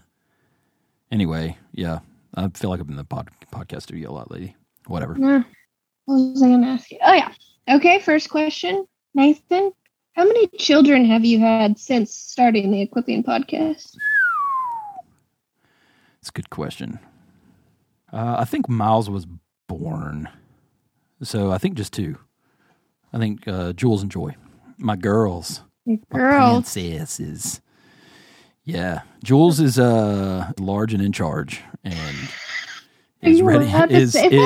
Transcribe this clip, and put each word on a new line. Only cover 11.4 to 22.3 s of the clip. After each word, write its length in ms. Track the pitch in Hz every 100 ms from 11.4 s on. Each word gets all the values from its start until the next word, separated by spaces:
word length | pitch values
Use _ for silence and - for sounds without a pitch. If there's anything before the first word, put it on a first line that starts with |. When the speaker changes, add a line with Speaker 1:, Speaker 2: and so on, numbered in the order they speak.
| 226 226 214 214
Speaker 2:
since 360 | - 254 214 -
starting 560 | - - 247 220 196
the 100 | 202
Equipping 420 | 202 247 240 226 247
podcast? 680 | 240 269 - 320 302 - - 807 831 1077 1077 1077 1047 1017 906 831 762 - _ _ _ _ _ _ _ _ _ _ _
Speaker 1:
That's 100 | -
a 20 |
good 180 | - -
question. 500 | - - - 58 - _ _ _ _ _ _ _ _ _ _ _
Uh, 260 | 110 117 120
I 60 | 120
think 240 | 302 185
Miles 400 | 117 107 110 107
was 180 | 98 87 85 _ _ -
born. 640 | 82 80 80 73 76 76 - _ _ _ _ _ _ _ -
So 300 | - 110 98
I 60 | 92
think 180 | 95 95
just 180 | 101
two. 240 | - 85 73 _